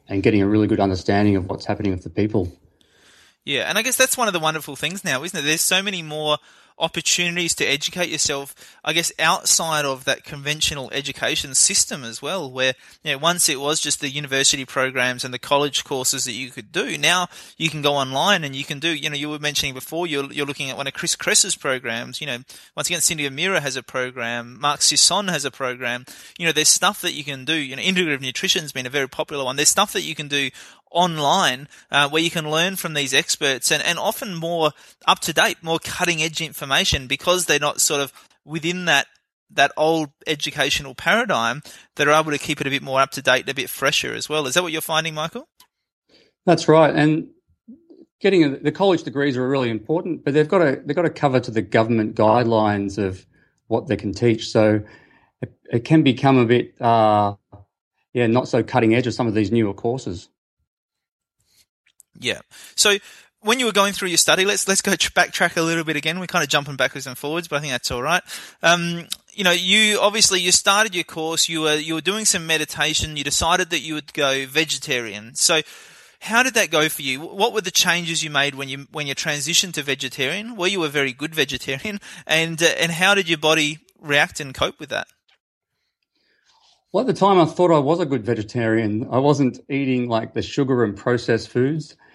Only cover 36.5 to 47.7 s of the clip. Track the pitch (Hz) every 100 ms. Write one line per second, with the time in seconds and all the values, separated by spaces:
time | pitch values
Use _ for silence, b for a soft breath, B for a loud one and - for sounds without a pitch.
36.5 | - 139 143 185 147 127 139 - 180 165
37.5 | 147 147 - - 147 135 b b b 143
38.5 | 160 160 180 175 143 - _ _ _ _
39.5 | - 139 - 156 165 147 _ - 147 -
40.5 | 151 143 - 139 127 170 214 247 127 117
41.5 | 135 B B B - 147 156 156 143 -
42.5 | 147 139 139 123 131 135 - 131 127 -
43.5 | 139 - - 135 - 123 113 - 151 135
44.5 | 170 180 156 - 156 160 156 165 - 320
45.5 | _ _ _ _ _ _ b b _ -
46.5 | 160 - 160 151 160 151 156 - _ _
47.5 | _ -